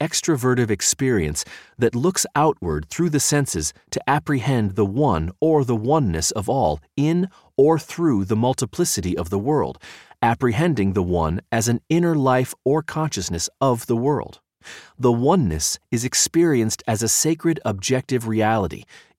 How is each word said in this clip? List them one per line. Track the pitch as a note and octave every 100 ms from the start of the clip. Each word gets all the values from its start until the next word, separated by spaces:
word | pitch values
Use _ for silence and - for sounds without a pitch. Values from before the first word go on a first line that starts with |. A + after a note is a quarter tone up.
extrovertive | D#3+ - - C#3+ B2+ B2+ A2+
experience | G2+ - - C3+ A2+ D2+ D#2 - - - -
that | A#2 A#2+
looks | D#3+ F#3 -
outward | D3 D#3 C#3+ F2 D2+ D2+
through | - F3
the | D3+
senses | - D3 C#3 F2 D#2 - -
to | - -
apprehend | C#3+ - C#3 A#2 B2+ G#2
the | G2 G2+
one | G#2+ D3 E2 D#2+ -
or | D#3+ D3+
the | B2 A2+
oneness | A2 D#3 A#2+ E2 -
of | A2 F#2+
all | C3+ F2+ D2+ - -
in | D3+ E3+ F#3 - _ -
or | C#3+ D#3+
through | - - E3 G#2+
the | G2 A2
multiplicity | B2 C3 A2+ - F3 - F2 -
of | E2+
the | G2
world, | A2+ D3+ D2 C2 - - - -
apprehending | A#2 A#2 B2+ A2 F3 B2+ G2
the | F#2+
one | F2 F2 D#2+ F2+ -
as | A2+ A2+
an | A#2+ -
inner | E3 F3
life | D#3 C3 B2+ B2+ -
or | C3 D3+
consciousness | D3+ D#3 D#3 - F2 E2 - -
of | C3+ A#2+ -
the | A#2
world. | C3 C#3 - - _ _ - - - -
The | B2
oneness | A#2 C3+ F#3+ A2 D#2 - - -
is | A#2
experienced | B2 - - E3 E3+ C3 A2 - -
as | G#2+
a | A2+
sacred | - D#3 D#3+ E3 D#3
objective | - G2 G2+ B2+ - B2+ A2+
reality | A2 G#2+ A2 G2 - - - -